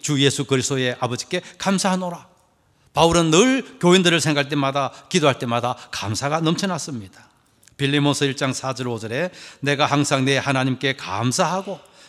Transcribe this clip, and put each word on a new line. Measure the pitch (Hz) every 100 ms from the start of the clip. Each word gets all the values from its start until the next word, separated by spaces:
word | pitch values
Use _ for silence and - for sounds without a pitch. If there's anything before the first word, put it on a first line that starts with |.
주 | - 143
예수 | 139 127 131
그리스도의 | 131 120 135 127 120
아버지께 | 120 120 - 180 - -
감사하노라." | - 190 190 185 185 170 - _ _ _ _ _ _
바울은 | - 165 170 165
늘 | 160 254 262 - -
교인들을 | 175 185 175 165
생각할 | 156 147 139
때마다 | 151 139 139 135 - -
기도할 | 185 147 123
때마다 | 127 117 120 123 -
감사가 | - 101 104 139 156
넘쳐났습니다. | 160 170 196 170 - 127 98 - - _ _ _ _ -
빌레몬서 | 139 143 143 139 143
일 | 131
장 | 139
사 | 123 131
절 | 123 123
오 | 117
절에 | 110 123 180 - - -
"내가 | 139 139 143
항상 | 143 139 139 131
내 | 135
하나님께 | 139 131 131 127 135 131
감사하고 | - 98 120 127 165 185 196 180 - -